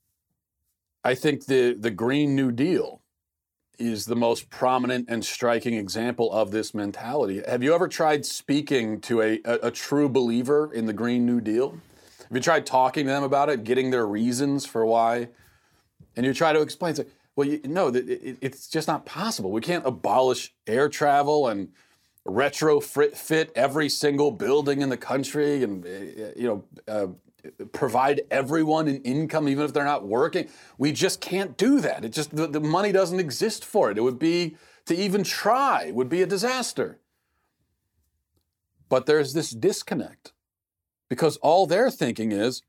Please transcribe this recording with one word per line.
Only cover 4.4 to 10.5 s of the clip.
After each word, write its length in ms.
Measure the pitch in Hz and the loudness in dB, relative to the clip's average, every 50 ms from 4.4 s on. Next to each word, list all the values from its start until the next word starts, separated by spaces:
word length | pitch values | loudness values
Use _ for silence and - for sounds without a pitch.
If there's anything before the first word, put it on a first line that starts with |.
| - - | -4 -12
prominent 560 | - - 131 127 127 127 123 123 127 123 123 117 | -6 0 0 2 2 2 0 0 -2 -2 -2 -4
and 160 | 117 113 104 | -4 -4 -4
striking 480 | - - - 123 120 120 117 113 123 117 | -6 -6 -2 0 2 2 2 0 -2 -2
example 580 | 110 101 92 92 110 117 123 120 120 117 107 | -2 -4 -4 -4 -4 -4 -2 0 0 0 0
of 200 | 92 110 110 98 | 2 0 0 0
this 240 | 98 110 107 - - | 0 -4 -4 -4 -6
mentality. 680 | 107 104 101 98 - 117 117 139 151 127 98 95 98 - | -6 -6 -6 -6 -8 -8 -4 -2 -2 0 -2 -2 -4 -4
Have 160 | - 127 127 123 | -4 -2 0 2
you 100 | 143 165 | 2 2
ever 140 | 175 185 | 2 2
tried 360 | 175 - - 165 156 151 147 143 | 0 0 0 2 2 2 2 -2
speaking 800 | - - - - - 139 147 147 - 147 127 113 110 110 107 | -4 -10 -8 -4 -2 -2 -2 0 0 0 0 0 0 -4 -6
to 220 | - - 117 113 110 | -4 -2 0 2 2
a, 180 | 110 110 110 - | 2 0 -2 -2
a, 100 | 117 120 113 113 | -2 -2 0 -2
a 80 | 120 | -4
true 360 | 117 - - - 139 143 147 | -4 -6 -6 -2 0 2 2
believer 640 | 139 120 135 123 117 117 120 123 127 | 2 2 2 2 2 0 0 2 2